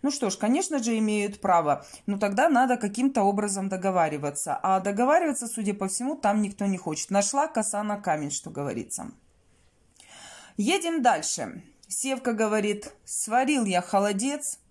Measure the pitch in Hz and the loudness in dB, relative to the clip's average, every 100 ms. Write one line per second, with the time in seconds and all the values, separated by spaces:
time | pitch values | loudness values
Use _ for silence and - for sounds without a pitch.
0 | 285 285 214 - 214 277 - 294 226 226 | -2 0 -2 0 0 2 2 -2 0 0
1 | 214 214 202 202 196 175 151 139 - - | 2 2 -2 -2 4 4 4 0 -2 -12
2 | - 202 208 202 320 247 254 247 208 208 | -6 -2 0 4 4 4 4 2 -2 0
3 | 269 262 196 202 208 196 196 190 190 185 | 0 4 2 2 0 -2 -4 -2 0 2
4 | 160 151 143 143 - - 190 190 190 202 | 2 0 -4 -4 -4 -2 2 2 0 0
5 | 247 320 320 254 226 - 208 202 190 - | 4 4 2 -2 -6 -4 -4 -2 -4 -4
6 | 247 302 208 208 202 202 202 190 - 156 | -4 -2 0 2 0 -2 -2 -2 -4 -6
7 | - 196 202 277 311 240 214 202 208 208 | 0 0 2 0 0 0 -2 -4 -4 -4
8 | 196 151 143 - 165 147 143 113 - - | -2 -2 -2 -8 -8 -8 -6 -6 -8 -10
9 | - - _ _ _ _ _ _ _ _ | -12 -16 _ _ _ _ _ _ _ _
10 | - - - - - - 208 381 330 330 | -20 -20 -20 -20 -14 -2 0 2 0 2
11 | 247 175 - - 110 - - _ _ - | 4 2 -2 -4 -6 -10 -18 _ _ -6
12 | 269 262 262 220 214 214 208 208 - - | -4 -2 -2 0 2 2 0 -2 -6 -18
13 | - - - 233 262 294 208 180 175 202 | -10 -8 0 0 2 2 2 0 2 2
14 | 202 196 254 294 - - _ | 2 0 -2 -2 -6 -8 _